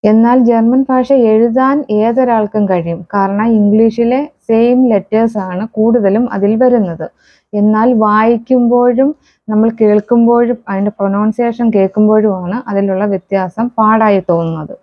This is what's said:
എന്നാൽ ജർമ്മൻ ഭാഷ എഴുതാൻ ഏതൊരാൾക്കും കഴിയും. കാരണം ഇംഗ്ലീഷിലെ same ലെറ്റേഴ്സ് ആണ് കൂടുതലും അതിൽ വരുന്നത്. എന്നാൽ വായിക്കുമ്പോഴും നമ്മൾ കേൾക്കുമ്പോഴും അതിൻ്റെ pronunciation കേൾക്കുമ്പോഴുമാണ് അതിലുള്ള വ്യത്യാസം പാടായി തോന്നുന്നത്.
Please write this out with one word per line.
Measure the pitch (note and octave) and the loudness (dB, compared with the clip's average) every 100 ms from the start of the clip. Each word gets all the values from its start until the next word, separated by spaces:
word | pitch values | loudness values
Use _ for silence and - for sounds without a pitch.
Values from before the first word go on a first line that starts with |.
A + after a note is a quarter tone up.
എന്നാൽ | G#3+ A3 A#3 C4 | 2 2 4 2
ജർമ്മൻ | A#3 A3+ A3+ B3+ | 2 2 2 0
ഭാഷ | C4+ B3+ B3+ | 0 -2 0
എഴുതാൻ | C4+ A3+ A3 A#3 A#3 C4 C#4+ - | 2 2 2 2 0 0 -2 -2
ഏതൊരാൾക്കും | G#3 A3 A#3 B3 A3+ G#3 G#3+ G3+ | -2 0 0 0 0 -2 -2 -2
കഴിയും. | F3+ E3+ E3+ E3+ | -2 -4 -8 -6
കാരണം | G3+ G3 G3+ A3+ | -4 -2 -2 0
ഇംഗ്ലീഷിലെ | A3+ G#3 G#3+ A3+ A3+ A#3 B3 D4 _ _ | 2 2 2 2 0 -2 -2 -4 _ _
same | A3+ A#3 B3 B3+ | 0 2 2 2
ലെറ്റേഴ്സ് | A3 - A3 A3+ A3 | 0 0 -2 -2 -4
ആണ് | F#3 F3+ A3 | -8 -8 -8
കൂടുതലും | - A3 A#3 G3+ G3+ B3 | -2 0 2 2 0 -2
അതിൽ | G#3 G3+ A3 | -2 -2 2
വരുന്നത്. | B3+ A#3+ F#3+ E3 D#3+ _ _ _ _ | 2 2 -2 -6 -12 _ _ _ _
എന്നാൽ | G#3 G#3 G#3+ A#3 | -2 0 2 2
വായിക്കുമ്പോഴും | A#3+ G#3+ G#3+ A3+ A#3 A#3 B3+ A#3+ A#3+ B3 A#3+ C4+ D4+ _ _ - | 2 2 2 2 0 0 0 2 2 2 2 0 -2 _ _ -4
നമ്മൾ | G#3+ A3 A3+ | 0 0 0
കേൾക്കുമ്പോഴും | G#3+ G#3 G#3 A#3+ A#3 A#3+ A#3+ A#3+ - | 2 2 2 2 2 2 0 -4 -6
അതിൻ്റെ | G3 G3+ | -4 -4
pronunciation | G#3 G3 G3 G#3+ A3 A#3 A#3 A#3+ | -4 -4 -2 -2 -2 -4 -2 -2
കേൾക്കുമ്പോഴുമാണ് | G#3+ F#3+ G#3+ G#3+ G#3+ G#3+ F#3+ F3 G#3+ B3+ | 0 0 0 2 2 0 -2 -6 -8 -6
അതിലുള്ള | G3+ G3 F#3 | -4 -2 -2
വ്യത്യാസം | G#3 G3 _ G3 F#3 G3 A#3+ | -2 -4 _ -4 -4 -4 -6
പാടായി | - G#3+ A3 A3 G3+ F3+ | 0 0 2 2 0 0
തോന്നുന്നത്. | E3+ E3 D#3+ D#3 - | -2 -2 -6 -10 -16